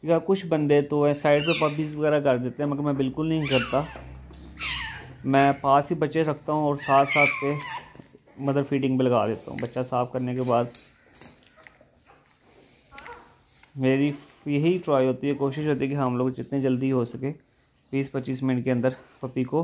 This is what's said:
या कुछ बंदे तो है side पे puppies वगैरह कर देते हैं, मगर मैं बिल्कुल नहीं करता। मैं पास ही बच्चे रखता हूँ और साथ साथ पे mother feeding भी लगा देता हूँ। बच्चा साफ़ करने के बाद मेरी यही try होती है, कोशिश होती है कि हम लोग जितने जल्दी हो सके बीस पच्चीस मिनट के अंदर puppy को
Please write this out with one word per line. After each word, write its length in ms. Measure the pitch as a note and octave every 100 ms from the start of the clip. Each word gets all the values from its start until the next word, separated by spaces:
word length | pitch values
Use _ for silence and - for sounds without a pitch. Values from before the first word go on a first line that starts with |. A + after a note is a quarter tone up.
या 140 | D3+ E3
कुछ 260 | E3 G3 F3
बंदे 340 | D#3+ D3 D3
तो 200 | C#3+ D3
है 80 | D3
side 280 | C#3+ D#3 D3
पे 160 | D3+ E3
puppies 360 | D#3 D3 D3+ D3+
वगैरह 220 | D3+ D3
कर 160 | C#3+ B2+
देते 240 | B2 A#2
हैं, 80 | D3
मगर 120 | C#3+
मैं 140 | D3 C3+
बिल्कुल 320 | C3 C3 D#3+
नहीं 180 | D#3+ C#3+
करता। 380 | C3 A#2 B2+ D#3 - - - - - - - - - - - - - C#3
मैं 260 | C3+ C#3 C#3
पास 300 | C#3+ C#3 D3
ही 60 | E3
बच्चे 260 | D3+ D#3+
रखता 280 | D#3 D3 -
हूँ 160 | D3+ D3+
और 80 | C#3
साथ 280 | - C#3 C#3
साथ 180 | D3+ C#3+ -
पे 200 | C#3 D3 - - - - - - _ -
mother 220 | C#3 C#3
feeding 340 | C#3 C#3+ C3 C3
भी 60 |
लगा 220 | C3 A#2+ G#2+
देता 240 | A2+ -
हूँ। 80 | -
बच्चा 220 | A#2+ B2+
साफ़ 280 | B2+ B2+ B2
करने 220 | C3 B2
के 60 | B2
बाद 300 | B2+ A#2+ A#2+ - - _ _ - - - _ _ - _ _ _ _ - _ _ _ - - - _ C4+ - A#4+ - _ _ _ - C#3
मेरी 300 | C3 C3+ D3 C#3+ - - -
यही 300 | C#3+ D#3 F#3
try 260 | F3 C#3 C3
होती 200 | B2+ C#3
है, 80 |
कोशिश 320 | C#3+ C#3 C3+ D3+
होती 140 | C#3
है 80 | C#3
कि 60 |
हम 240 | C#3+ C3 B2
लोग 120 | B2+
जितने 280 | B2+ - C#3
जल्दी 280 | C3+ B2+ C3+
हो 140 | C3 A#2
सके 240 | B2+ C3+ D3 _ _ _ _ _
बीस 160 | C3+ C3+
पच्चीस 340 | C#3 C3 C3
मिनट 220 | C3+ B2+
के 60 | B2
अंदर 260 | B2 B2+ B2+ - -
puppy 220 | C3 C3
को 180 | B2+ D3